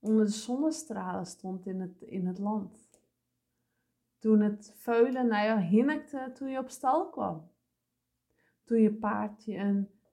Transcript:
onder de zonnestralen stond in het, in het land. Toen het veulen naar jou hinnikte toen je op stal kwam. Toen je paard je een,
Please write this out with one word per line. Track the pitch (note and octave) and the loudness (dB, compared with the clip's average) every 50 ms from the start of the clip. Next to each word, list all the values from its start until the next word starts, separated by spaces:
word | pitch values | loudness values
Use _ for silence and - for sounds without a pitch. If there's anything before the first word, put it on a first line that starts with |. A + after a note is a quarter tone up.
| G3+ | -2
onder | G#3+ A3 A3 G#3+ | 2 4 4 4
de | G3+ | 2
zonnestralen | G#3+ - - A#3+ B3 C#4 D#4 D#4+ D#4 - - - G3+ F#3+ F#3 F#3 F#3 F#3 F3 | 0 -4 -6 -4 -2 0 0 0 -2 -4 -8 -10 -8 -8 -6 -6 -6 -6 -8
stond | - - - - F#3 F#3+ F#3 F#3 | -10 -12 -10 -10 -8 -8 -8 -8
in | G3 F#3 F#3 | -8 -6 -6
het, | F#3 F3+ - _ | -8 -8 -10 _
in | - - - G3 F3+ | -14 -10 -6 -4 -4
het | F#3 F3+ | -4 -4
land. | F#3+ G3+ G#3 A3 G#3 F#3+ - - - _ _ _ _ _ _ _ _ _ _ _ _ _ _ _ _ _ _ _ _ _ _ _ _ _ _ _ | -4 -4 -4 -4 -4 -6 -10 -14 -20 _ _ _ _ _ _ _ _ _ _ _ _ _ _ _ _ _ _ _ _ _ _ _ _ _ _ _
Toen | _ - A3 G#3+ G#3 | _ 2 4 6 6
het | G#3 G#3 G#3 - - - - | 4 2 0 -4 -10 -18 -20
veulen | - - A#3+ A#3 A#3 A#3+ C4+ B3+ C4 B3 | -10 -4 2 4 4 4 4 4 2 2
naar | A#3 G#3+ G#3 G#3 | 2 2 2 2
jou | A3 A3+ G#3 | 2 2 2
hinnikte | F3 E3 G#3 A3+ C4+ D4 D4+ D4+ - - C#4+ C4 C4 C4 B3+ | 2 4 4 4 6 4 0 -2 -6 -8 -10 -8 -8 -10 -10
toen | - C4+ C4 | -10 -8 -6
je | C4 C4 | -6 -6
op | B3+ B3+ | -6 -8
stal | - - C#4+ C4 C#4+ E4+ F#4+ F#4 | -8 -4 0 0 2 0 0 -4
kwam. | - B3 G3+ F3+ E3 D#3 E3 - _ _ _ _ _ _ _ _ _ _ _ _ _ _ _ _ _ _ _ _ _ _ _ | -6 -6 -6 -6 -6 -8 -12 -18 _ _ _ _ _ _ _ _ _ _ _ _ _ _ _ _ _ _ _ _ _ _ _
Toen | - A#3 A3+ | 0 2 4
je | A3 G#3 G#3+ | 4 4 2
paard | - A3 G#3 G#3 G#3 G#3+ G#3 - - _ | 0 -4 -4 -4 -4 -6 -8 -10 -12 _
je | A3 F#3 | -10 -6
een, | F3+ G3+ G3+ G3+ G3+ G3 - _ _ _ _ | -4 -2 0 0 -2 -2 -4 _ _ _ _